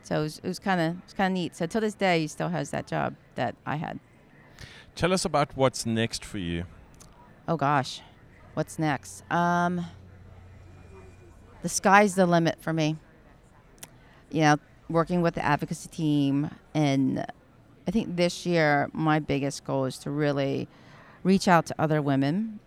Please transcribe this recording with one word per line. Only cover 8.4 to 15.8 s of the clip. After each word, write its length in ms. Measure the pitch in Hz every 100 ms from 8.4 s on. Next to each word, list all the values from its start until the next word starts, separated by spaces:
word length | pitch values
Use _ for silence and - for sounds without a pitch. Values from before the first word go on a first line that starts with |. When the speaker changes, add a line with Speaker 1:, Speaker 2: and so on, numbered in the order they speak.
| -
Speaker 1:
What's 240 | - 160 -
next? 500 | 156 135 - - -
Um, 580 | 170 175 175 175 180 170 - - - - - - - - - - - - - - - - -
the 60 | 175
sky's 460 | - 208 202 208
the 120 | 185 180
limit 340 | 170 165 -
for 120 | -
me. 240 | 160 156 156 - - - - - - - - - - - - -
You 120 | -
know, 140 | 151 147 - - -
working 320 | 165 160 180
with 140 | 170
the 100 | -
advocacy 440 | - 147 175 170